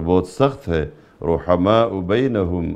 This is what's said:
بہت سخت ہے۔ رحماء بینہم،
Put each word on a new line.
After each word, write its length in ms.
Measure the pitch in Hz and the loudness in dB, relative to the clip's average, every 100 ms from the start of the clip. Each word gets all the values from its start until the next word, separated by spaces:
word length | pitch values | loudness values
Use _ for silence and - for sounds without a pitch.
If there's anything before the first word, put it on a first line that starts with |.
بہت 220 | 80 92 90 | 2 0 0
سخت 420 | - 139 131 - | 0 0 -2 -4
ہے۔ 200 | 80 73 - - - | -4 -4 -10 -20 -8
رحماء 640 | 82 80 - 87 95 113 117 | -2 -2 0 2 4 4 2
بینہم، 840 | 95 90 113 131 110 87 90 82 | -2 -2 0 0 0 -2 -2 -4